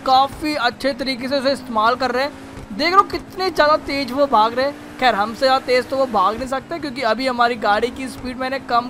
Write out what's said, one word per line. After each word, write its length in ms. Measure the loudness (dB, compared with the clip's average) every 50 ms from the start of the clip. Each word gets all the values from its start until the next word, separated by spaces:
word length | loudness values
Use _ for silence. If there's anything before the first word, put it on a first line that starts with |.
| 4
काफ़ी 500 | 4 4 4 4 2 -2 -6 -4 -4 -2
अच्छे 380 | 0 0 0 -2 0 -2 -2 -2
तरीके 320 | -2 -4 -4 -4 -4 -4
से 120 | -2 -2 0
उसे 120 | 0 0 -2
इस्तेमाल 420 | -2 -4 -4 0 2 2 2 2
कर 160 | 2 0 -2
रहे 120 | 0 0 -2
हैं। 220 | -2 -4 -10 -18 -16 -16 -16 -14 -10
देख 180 | -4 -2 0
रहे 80 | 4 4
हो 80 | 4 4
कितने 440 | 4 0 -8 -8 -8 -6 -4 -4 0
ज़्यादा 260 | 2 4 4 6 4 2
तेज 320 | 2 -2 -4 -4 -4 -2
वो 140 | 0 0 0
भाग 260 | 4 4 4 4 4 2
रहे 120 | 0 -2
हैं। 320 | -2 -2 -6 -14 -12 -4 0
खैर 160 | 2 2 2
हमसे 240 | 2 0 -2 -2 0
ज़्यादा 260 | 2 2 2 2 2
तेज 220 | 2 0 0 0 0
तो 80 | 0
वो 80 | 0 0
भाग 300 | 2 2 2 2 2 0
नहीं 100 | -2 -6
सकते 320 | -4 -6 -6 -6 -6 -8 -8
क्योंकि 220 | -8 -8 -6 -2 0
अभी 240 | 0 0 0 0
हमारी 280 | -2 2 2 2 2 2
गाड़ी 320 | 0 0 2 2 2 0 -2
की 180 | -4 -6 -10 -10
स्पीड 280 | -10 -10 -10 -8 -6
मैंने 220 | -6 -6 -4 -6 -6
कम 280 | -4 0 0 0 0